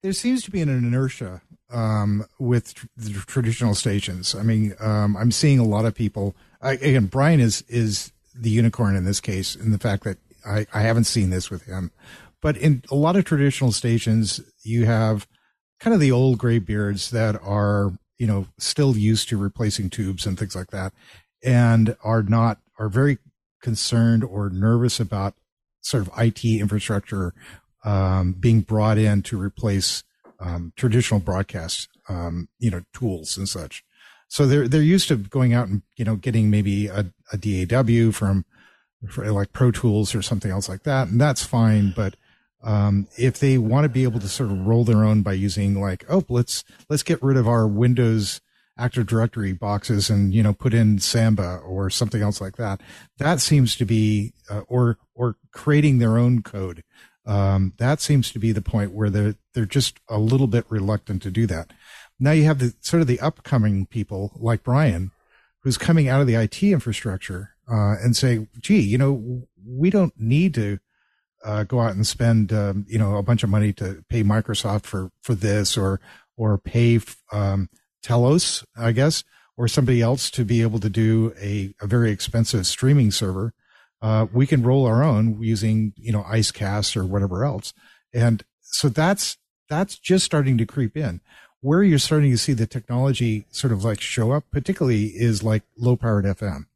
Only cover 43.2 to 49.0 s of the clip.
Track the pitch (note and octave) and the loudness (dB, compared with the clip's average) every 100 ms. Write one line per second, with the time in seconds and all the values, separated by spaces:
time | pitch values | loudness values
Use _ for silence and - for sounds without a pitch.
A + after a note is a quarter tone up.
43.2 | B2+ - C#3+ C3 A2 C3 D3+ A#2+ B2+ A2+ | -2 2 2 2 2 2 2 2 0 -2
44.2 | G2 - A#2+ F#2+ F#2+ A2+ A#2 A2 G#2+ G#2+ | -6 -6 -4 -2 0 2 4 4 6 4
45.2 | G2+ F#2+ G2+ F#2+ G2+ G2+ G2 F2+ - F#3 | 2 0 -2 0 0 0 -2 -6 0 -2
46.2 | - B2 A#2+ - - - _ D3+ - E3+ | 0 -2 -2 -4 -12 -20 _ -4 -2 -2
47.2 | C3+ C3 A2+ A#2 A2 G#2 B2 B2 A#2 A2+ | 2 2 4 2 2 2 2 4 2 2
48.2 | G2 - _ _ _ - B2 - | -2 -8 _ _ _ -6 -4 -2